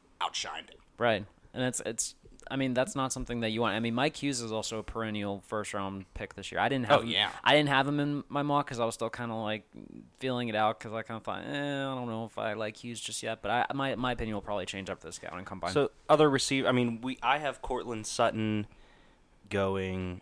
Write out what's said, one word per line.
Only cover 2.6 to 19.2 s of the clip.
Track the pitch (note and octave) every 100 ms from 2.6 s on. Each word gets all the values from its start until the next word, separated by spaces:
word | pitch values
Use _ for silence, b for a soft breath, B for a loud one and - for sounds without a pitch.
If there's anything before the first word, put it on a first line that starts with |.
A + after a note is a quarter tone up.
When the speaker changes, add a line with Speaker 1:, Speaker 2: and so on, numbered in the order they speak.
| C3+
Speaker 2:
that's | B2 C3+
not | C#3 C3
something | B2+ B2+ A#2+
that | A2+
you | A2
want. | A2+
I | G2+
mean, | A#2
Mike | A#2 D3 -
Hughes | C#3+ B2+
is | A#2
also | A2 G#2+ A2+
a |
perennial | G2+ A2+ A2 G#2 G2+ G2 -
first-round | G#2+ G2+ G#2 G2 G2 F#2+
pick | - G2+
this | - G2
year. | F2
I | G#2+
didn't | C3+ A2+
have | C#3
Speaker 1:
Oh, |
Speaker 2:
him, | A#2
Speaker 1:
yeah. | G2 G2+ -
Speaker 2:
I | -
didn't | D3 D3
have | C3+ C3+
him | D3
in | D3 D3 -
my | C#3+
mock | D3 C#3+ C#3+
'cause | A#2+
I |
was | A#2
still | - A2+
kinda, | - A#2
like, | A2 G#2+ G#2+ - A1+ G1+ - - _
feeling | C3 B2 A#2+
it |
out | G#2+ A2 A2+
'cause | A#2
I | A2
kinda | A2 A2+
thought, | A2+ F#2+
"Eh, | F2+
I | C#3+ C#3+ C#3 C3+
don't | C3 A#2+
know | A2+ A2+
if | -
I | A2
like | G#2+ G#2+ A2
Hughes | A#2+ A2+
just | - A2
yet." | A2+ A2+
But | G2+
I, | A#2 -
my, | C#3 C3+
my | A2 B2
opinion | A#2+ A2+
will | G#2
probably | G2+ G#2 F#2
change | G2+ F#2+
after | F2+ D#2+
the |
scouting | - E2+ F2 G2
combine. | F#2+ E2+
Speaker 1:
So, | F#2+ C3+ - -
other | D3+ D3+
receiver, | C3+ - C3+ A#2
I |
mean, | B2+ A#2+ A2+
we, | B2 B2+
I | A#2 D3
have | D3 B2
Cortland | - B2 F#2 A2+ G#2+
Sutton | - A#2 A2 A2 G#2+ G#2 b b b b b